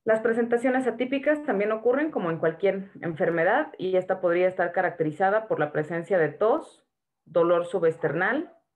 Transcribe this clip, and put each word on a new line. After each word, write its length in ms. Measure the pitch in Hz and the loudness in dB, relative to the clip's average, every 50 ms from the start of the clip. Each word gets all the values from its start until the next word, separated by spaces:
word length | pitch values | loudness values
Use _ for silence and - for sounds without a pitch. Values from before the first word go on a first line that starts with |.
| - | 0
Las 160 | 226 220 220 | 0 0 2
presentaciones 680 | - 240 226 240 233 233 233 240 247 262 254 262 254 | 2 0 0 0 0 0 0 0 2 2 0 0 0
atípicas 560 | 240 220 - 247 254 285 269 269 294 302 294 294 | -2 -2 -2 -2 -2 -2 -2 0 0 0 0 0
también 260 | - 208 190 208 214 | -2 -2 0 0 0
ocurren 400 | 220 220 220 240 247 277 311 320 | -2 0 2 2 2 2 0 -2
como 200 | - 240 190 165 | -2 -2 -2 -2
en 80 | 165 160 | -2 0
cualquier 520 | 170 160 160 - 202 196 185 196 190 - - - - | 0 -2 0 0 0 0 0 0 -4 -10 -12 -10 -8
enfermedad 720 | 170 165 147 190 165 170 165 165 185 226 285 311 - - | -6 -4 -2 -2 0 0 2 2 2 2 2 0 -2 -6
y 200 | - 175 185 185 | -8 -4 0 0
esta 260 | 185 180 - 185 185 - | 0 0 0 -2 0 0
podría 260 | 175 170 180 180 185 | 2 2 4 2 2
estar 240 | 185 185 175 170 175 | 2 0 -2 -2 0
caracterizada 760 | 190 180 175 170 - 160 151 151 151 190 190 202 220 220 - | 0 -2 -2 -2 -2 -2 -2 -2 0 2 2 2 2 0 -2
por 120 | 175 151 | -2 -2
la 100 | 151 147 | -2 -2
presencia 460 | - 151 156 160 175 165 170 - 202 | -2 -4 -4 -4 -4 -6 -2 0 2
de 140 | 175 156 147 | 2 2 2
tos, 560 | 147 - 208 220 269 330 330 - - _ _ _ _ _ _ _ _ _ _ | 0 0 2 2 2 0 -2 -6 -20 _ _ _ _ _ _ _ _ _ _
dolor 400 | - - 175 165 170 175 170 170 | -2 0 2 4 4 4 2 0
subesternal, 880 | 175 - 190 165 160 160 - - 160 156 170 185 208 240 302 349 - - _ _ _ _ | -2 -2 0 0 0 0 0 -2 -2 -2 0 -2 -2 -2 -2 -4 -8 -12 _ _ _ _